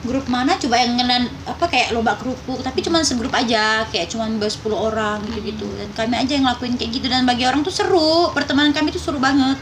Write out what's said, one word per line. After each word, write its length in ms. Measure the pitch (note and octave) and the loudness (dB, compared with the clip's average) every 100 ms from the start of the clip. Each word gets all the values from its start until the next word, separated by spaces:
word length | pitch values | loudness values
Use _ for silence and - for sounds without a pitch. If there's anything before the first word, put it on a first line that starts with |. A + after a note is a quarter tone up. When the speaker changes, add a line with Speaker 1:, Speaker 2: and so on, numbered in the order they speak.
Speaker 1:
Grup 220 | A#3 C4+ C4+ | -2 -2 0
mana 260 | B3 C4 | 0 2
coba 220 | F#4+ C4 A#3 | 0 2 2
yang 160 | A#3+ | 2
ngenan-, 380 | A#3+ B3 B3 A#3+ - | 2 2 2 0 -4
apa, 240 | - - E4+ | -10 -4 0
kayak 240 | B3+ - | 2 0
lomba 240 | A3+ A3+ | 0 0
kerupuk, 460 | G#3+ C4 B3 - B3+ | -2 -4 -6 -6 -6
tapi 180 | C4 D#4 | -4 -4
cuman 220 | F4 E4 | 0 0
segrup 300 | D4+ B3 A3 | 2 -2 0
aja, 500 | G#3+ A#3 A3+ G#3+ A3 A3+ | 0 2 2 2 0 0
kayak 180 | G3+ E3+ | -4 -4
cuman 300 | A3+ A3 A3 | -4 -4 -2
ber-, 100 | G#3 | -2
sepuluh 320 | G#3 A3 F#3+ | -2 -4 0
orang 340 | A3 A3 G#3+ G#3+ G#3+ | 0 0 -2 -4 -6
gitu-gitu. 380 | A3 G3 G#3+ | -6 -6 -6
Speaker 2:
Mm-mm. 140 | G#3 G3+ | -8 -8
Speaker 1:
Dan 80 | G#3 - | -8 -4
kami 180 | A3+ A#3 | -2 0
aja 160 | B3+ | 0
yang 120 | C#4+ | 2
ngelakuin 320 | C4 B3 B3 B3 | 2 0 -2 -2
kayak 140 | A#3 | -2
gitu, 140 | A#3 A#3 | -4 0
dan 160 | B3+ | 2
bagi 180 | B3+ A#3+ | 2 2
orang 200 | B3+ C#4 | 2 2
tuh 100 | D4+ | 0
seru, 580 | - G4 F#4+ D#4 E4 E4+ | 0 2 4 4 4 4
pertemanan 400 | C#4 C#4+ C#4 D4 | 0 0 2 4
kami 200 | D4 D#4 | 2 0
tuh 100 | F4+ | -2
seru 180 | - D4 | -4 0
banget. 380 | C4+ C#4+ C4 C4+ | 2 4 4 0